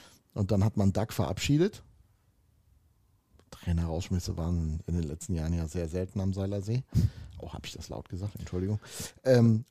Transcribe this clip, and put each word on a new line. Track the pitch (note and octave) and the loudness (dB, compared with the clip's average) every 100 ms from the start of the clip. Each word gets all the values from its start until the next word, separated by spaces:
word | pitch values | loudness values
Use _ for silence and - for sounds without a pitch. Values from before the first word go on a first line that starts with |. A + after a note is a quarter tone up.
| - - _ | -20 -20 _
Und | - G2 | -4 2
dann | G#2 | 4
hat | G#2+ G#2 | 4 4
man | G2 | 2
Doug | G2 A2 | 2 0
verabschiedet. | - D2+ F#2 - D3 F#3+ - - _ _ _ _ _ _ _ _ _ _ _ _ _ _ - _ | -2 -2 -2 2 4 2 -2 -16 _ _ _ _ _ _ _ _ _ _ _ _ _ _ -20 _
Trainerausschmisse | - - E2+ E2+ E2 - F#2 F2 E2+ | -8 -2 0 0 -2 -2 -2 -2 -4
waren | E2 F2 D#2+ D#2 - | -2 0 -2 -4 -2
in | |
den | E2+ | -2
letzten | D#2 D#2+ - | -2 -6 -4
Jahren | F2 E2+ | -2 0
ja | E2+ D#2+ | -2 -2
sehr | F2+ E2 | -4 -4
selten | F2+ F#2 G#2 | -4 -4 -2
am | F#2+ | -2
Seiler | F#2+ G2 G2+ | -2 -2 -4
See. | G2 A#2 - - - - - - | -2 -4 -2 2 2 0 -16 -14
Oh, | - | -14
hab | - - | -12 -12
ich | |
das | - - | -14 -12
laut | - - | -12 -10
gesagt? | F2+ G2+ - | -8 -8 -8
Entschuldigung. | - F2+ F#2+ G#2+ - - - - | -6 -4 -2 -2 -6 -12 -12 -2
Ähm, | C3 B2 A#2 A2 - | 4 8 8 6 0